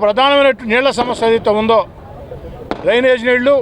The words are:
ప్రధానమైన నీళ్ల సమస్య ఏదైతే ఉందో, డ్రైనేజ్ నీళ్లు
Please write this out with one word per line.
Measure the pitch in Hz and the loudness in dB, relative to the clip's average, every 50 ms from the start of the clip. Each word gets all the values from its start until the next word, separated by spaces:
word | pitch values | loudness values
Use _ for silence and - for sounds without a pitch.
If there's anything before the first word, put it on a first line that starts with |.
| 208 | -2
ప్రధానమైన | 208 208 247 269 277 285 285 277 269 233 196 240 214 | 0 2 2 2 2 4 4 4 2 2 0 -4 -2
నీళ్ల | 220 254 269 269 - 233 | 0 0 0 0 0 0
సమస్య | 240 247 233 - 233 226 | -2 -4 -2 -2 0 0
ఏదైతే | 226 226 - 214 208 214 | 0 2 0 0 0 2
ఉందో, | 214 220 226 208 180 - - - - - - - - - - - - - - - - - - - - | 2 2 2 2 0 -2 -10 -20 -20 -18 -18 -18 -16 -16 -16 -16 -14 -16 -16 -16 -12 -12 -12 -4 -2
డ్రైనేజ్ | 175 220 247 247 254 254 240 226 247 | 0 0 2 2 2 0 0 0 0
నీళ్లు | 247 247 247 277 285 269 | 0 2 2 2 2 2